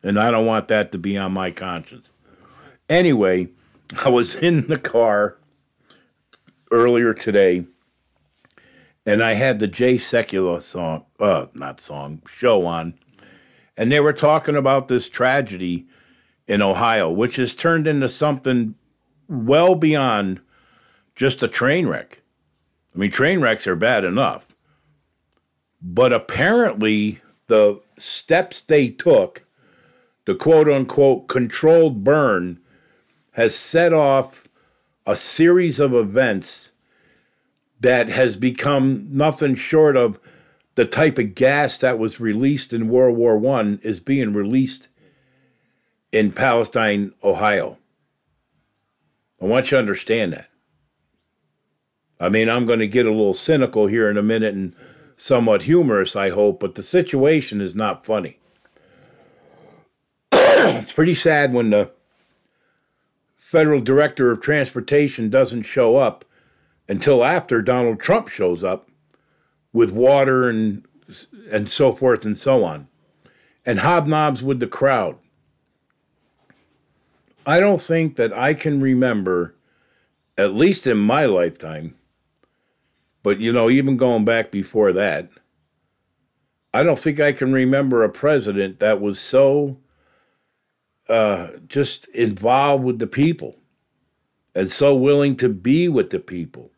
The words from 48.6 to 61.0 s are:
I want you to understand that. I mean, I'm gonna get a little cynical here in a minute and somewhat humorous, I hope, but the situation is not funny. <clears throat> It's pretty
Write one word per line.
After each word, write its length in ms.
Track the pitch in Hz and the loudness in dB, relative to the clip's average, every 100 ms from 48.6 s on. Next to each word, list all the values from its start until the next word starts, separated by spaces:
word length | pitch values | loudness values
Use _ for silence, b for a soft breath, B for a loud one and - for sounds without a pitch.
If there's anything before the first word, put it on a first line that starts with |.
| _ _ _ _ _ _ _ _ | _ _ _ _ _ _ _ _
I 60 | 92 | -2
want 240 | 123 127 | -2 0
you 60 | 135 | -2
to 60 | |
understand 520 | 107 95 - 113 98 | 0 -6 -4 -4 -4
that. 160 | 76 - _ _ _ _ _ _ _ _ _ _ _ _ _ _ _ _ _ | -8 -16 _ _ _ _ _ _ _ _ _ _ _ _ _ _ _ _ _
I 100 | 87 | -2
mean, 200 | 110 113 | 0 0
I'm 160 | 120 117 | 0 0
gonna 220 | 117 107 | 0 0
get 180 | 120 117 | 0 0
a 60 | |
little 240 | 110 104 92 | 0 0 -2
cynical 500 | - 156 127 110 104 | -2 0 0 0 0
here 240 | 113 107 | 0 0
in 80 | 104 | 0
a 60 | |
minute 320 | 107 113 110 98 | 0 0 -2 -4
and 180 | 92 b b b b _ | -10 b b b b _
somewhat 480 | - 127 113 101 | -2 0 2 0
humorous, 520 | 104 175 147 104 92 104 | 2 2 2 0 -2 -4
I 160 | 98 | -4
hope, 280 | 90 104 92 | 0 0 0
but 140 | 98 | -8
the 100 | 95 | -10
situation 760 | - 180 180 139 143 160 131 104 | -2 -2 0 0 2 2 -2 -8
is 140 | 95 95 | -6 -4
not 300 | 107 85 - | -6 -6 -6
funny. 340 | 110 80 - _ b b b b b b b b b b b b b b _ _ _ _ | -6 -6 -16 _ b b b b b b b b b b b b b b _ _ _ _
<clears throat> 0 | |
It's 600 | - 523 554 220 120 - | 4 6 6 4 0 -6
pretty 240 | - | 0